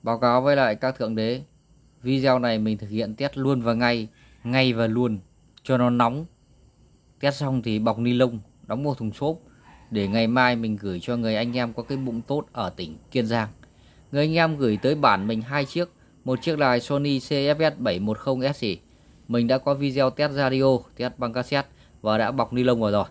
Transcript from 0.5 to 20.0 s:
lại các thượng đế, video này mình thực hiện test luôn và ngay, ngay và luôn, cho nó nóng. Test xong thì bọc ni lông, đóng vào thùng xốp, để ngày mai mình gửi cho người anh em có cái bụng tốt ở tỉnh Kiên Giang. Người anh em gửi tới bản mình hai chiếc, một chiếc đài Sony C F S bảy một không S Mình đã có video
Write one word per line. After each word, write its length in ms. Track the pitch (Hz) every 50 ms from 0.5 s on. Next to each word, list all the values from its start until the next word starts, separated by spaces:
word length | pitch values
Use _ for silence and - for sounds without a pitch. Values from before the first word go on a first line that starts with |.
| 143
lại 180 | 139 131 113 107
các 240 | - - 131 131 -
thượng 160 | 120 110 113
đế, 280 | 110 110 113 123 135 147 _ _ _ _ _ _ _ _ _ _ _
video 360 | - 123 135 135 131 135 127 127
này 200 | 120 120 113 107
mình 200 | 107 110 110 101
thực 120 | 107 104
hiện 240 | 104 107 113 107 107
test 180 | - 135 143 -
luôn 280 | 135 135 135 139 127
và 120 | 113 117 113
ngay, 340 | 113 123 120 120 117 110 110 _ _ - - - _ -
ngay 280 | 120 127 135 131 127
và 140 | 117 113 117
luôn, 320 | 110 110 120 123 120 107 95 - _ _ _ _ _ _ -
cho 160 | _ - 131 123
nó 120 | 123 123
nóng. 360 | 120 120 120 117 123 147 165 170 _ _ _ _ _ _ _ _ _ _ - _ _ _ _ _ _ _
Test 160 | - 139 139
xong 260 | - 147 135 131 127
thì 160 | 110 117 107 107
bọc 200 | 110 117 107 113
ni 140 | 117 123
lông, 280 | 123 123 127 123 117 107 104 - _ _ -
đóng 180 | - 107 123 143
vào 100 | 147 135
thùng 180 | - 113 107
xốp, 260 | 104 - 139 151 160 165 - - - - - - - - - -
để 180 | 113 107 101 95
ngày 180 | 104 113 113
mai 300 | 113 120 127 127 123 123
mình 200 | 117 113 110 107
gửi 240 | 98 101 101 90 87
cho 160 | - - 120
người 200 | 120 113 113 110
anh 200 | 104 117 120 120
em 160 | 127 120 117
có 100 | 113 -
cái 160 | 113 - 135 135
bụng 220 | 131 127 113 117
tốt 240 | 117 - 139 147 147 _
ở 180 | - 120 104 90
tỉnh 260 | - - 90 78 78 - - -
Kiên 160 | - 127 113
Giang. 220 | 110 117 117 110 107 - - - _ _ _ - - _ - _ _
Người 140 | 135 143 147
anh 80 | 156 160
em 220 | 170 165 160 156
gửi 200 | 143 135 113 104
tới 180 | 98 - 131 156
bản 320 | 151 143 120 101 92 98
mình 160 | 110 113 110
hai 220 | 113 123 139 147 139
chiếc, 240 | - - 165 175 170 _ _ _ _ _ _ _
một 180 | 131 131 127
chiếc 160 | - 170 156 147
đài 220 | 147 131 123 120
Sony 400 | 120 - 143 143 143 143 139 131
C 100 | - -
F 400 | 147 139 139 147 147 151 160 156 151
S 20 | 180
bảy 200 | 123 107 87 90
một 200 | 101 107 110 -
không 340 | - 139 135 127 127 139
S 120 | 147 - 123 104 87 - _ _ _ _ _ - - _ - -
Mình 180 | 117 120 117
đã 120 | 117 127 135
có 160 | - 143 139
video 360 | 139 143 139 127 139